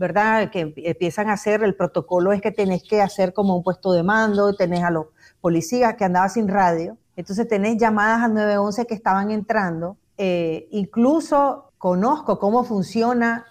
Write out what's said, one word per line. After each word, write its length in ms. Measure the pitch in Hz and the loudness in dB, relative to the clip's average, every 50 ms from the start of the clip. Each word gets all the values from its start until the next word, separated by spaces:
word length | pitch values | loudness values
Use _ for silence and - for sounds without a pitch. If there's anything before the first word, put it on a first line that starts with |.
¿verdad? 500 | 180 170 170 208 208 220 220 220 202 - | -6 -2 0 0 2 2 2 2 0 -2
Que 120 | - 185 | -2 -4
em-, 120 | 160 151 151 143 | -6 -6 -8 -6
empiezan 520 | 147 170 165 - 180 170 - 214 208 214 | -6 -6 -4 -2 -2 -2 -2 -2 -2 -2
a 40 | 208 | -2
hacer, 280 | 190 - 208 208 208 | -2 0 0 0 2
el 140 | 220 202 185 | 2 0 0
protocolo 560 | - 185 175 - 175 165 - 180 180 175 190 | 0 -2 -2 -2 -4 -4 0 0 0 2 2
es 100 | 208 196 | 2 0
que 100 | 208 220 | 0 -2
tenés 300 | 208 214 202 190 185 175 | -2 0 0 0 0 -2
que 220 | - - 214 208 196 | -2 -2 0 2 2
hacer 300 | 190 - - 190 180 180 | 0 0 0 -2 -2 0
como 220 | 214 202 196 185 | 0 0 2 0
un 60 | 180 | 0
puesto 300 | 170 185 175 - - 190 | 0 -2 -4 -2 0 2
de 100 | 180 170 | 2 2
mando, 540 | 165 185 214 220 220 214 202 202 202 202 202 | 2 2 2 2 2 2 2 2 2 2 2
tenés 260 | - 185 170 175 175 175 | 0 0 0 0 0 0
a 60 | 175 | 0
los 160 | 170 160 156 156 _ _ _ - _ _ | 0 -2 -4 -6 _ _ _ -20 _ _
policías 520 | - 175 170 165 165 - 247 247 247 226 220 | -2 0 0 0 0 -2 0 2 2 2 2
que 120 | 226 202 | 0 0
andaba 220 | 185 180 180 190 196 | 0 2 2 0 0
sin 200 | - 240 214 190 | 0 -2 -2 0
radio, 500 | 190 202 190 175 170 165 165 196 226 - _ _ _ | 2 2 2 2 2 0 -2 -6 -10 -14 _ _ _
entonces 320 | - 175 - 196 208 226 233 | -16 -12 -8 -4 -4 -2 0
tenés 300 | 220 196 196 220 233 208 | 0 0 0 0 0 2
llamadas 440 | 233 220 214 208 202 220 226 233 | 2 2 2 2 2 2 2 2
al 140 | 240 226 214 | 2 0 0
nueve 240 | 214 208 208 208 202 | 0 0 2 2 0
once 260 | 202 208 202 226 233 | 0 0 -2 -4 -4
que 80 | 233 226 | -6 -6
estaban 380 | 220 - 208 190 196 202 208 | -4 -2 0 0 0 0 -2
entrando, 680 | 214 214 202 - 226 220 196 175 165 160 170 180 196 - _ _ _ - | -4 -4 -4 -2 -2 0 0 -2 -2 -4 -6 -8 -10 -12 _ _ _ -4
eh, 480 | 196 185 180 175 170 165 160 165 - - | -2 -2 0 0 0 -2 -4 -6 -8 -6
incluso 1000 | - 208 196 - - 233 233 262 311 330 - - 311 285 285 277 - - - _ _ _ | -6 -4 -4 -4 0 2 2 2 2 2 0 0 2 2 2 2 0 -4 -10 _ _ _
conozco 580 | - 185 180 180 202 247 302 294 - - 190 - | -2 -2 0 0 0 0 0 0 -2 -2 -2 0
cómo 260 | 190 202 220 247 240 | 0 0 0 0 0
funciona 800 | 247 226 196 180 - - 226 226 233 247 240 233 233 233 233 - - | 0 -2 -4 -4 -2 -2 -2 0 0 0 0 0 0 -2 -4 -8 -14